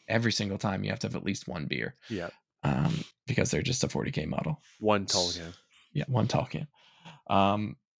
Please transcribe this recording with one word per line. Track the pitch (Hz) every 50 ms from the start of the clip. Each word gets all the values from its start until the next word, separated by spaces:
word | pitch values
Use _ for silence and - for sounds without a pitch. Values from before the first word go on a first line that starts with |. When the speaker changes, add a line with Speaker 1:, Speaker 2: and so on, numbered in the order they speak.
| -
Speaker 1:
Every | - 110 117 117 113
single | 104 - 107 98 98
time | 101 - 104 95 98 98
you | 101
have | 104 -
to | -
have | 101 -
at | - -
least | 98 98 - -
one | - 90 85 71
beer. | 64 - 62 55 - - _ - -
Speaker 2:
Yeah. | 113 92 85 85 - _ _ _ _ - -
Speaker 1:
Um, | 147 135 131 151 - 160 156 - - _ _ -
because | - 120 - - -
they're | - -
just | - - - - -
a | -
forty | - 65 - -
K | - 76 78
model. | - - - - 80 - - _ - - -
Speaker 2:
One | 107 107 104 101 98
tall | 95 - 95 90
Speaker 1:
S-, | 87 85
Speaker 2:
can. | 85 85 85 90 - _ _ _ - _ _
Speaker 1:
yeah, | - 147 -
one | - 127 113 110 123
tall | - - -
can. | - - - 156 - _ _ _ - _ _ - - - - _
Um, | - - 98 98 98 101 107 107 - - _ _ _ _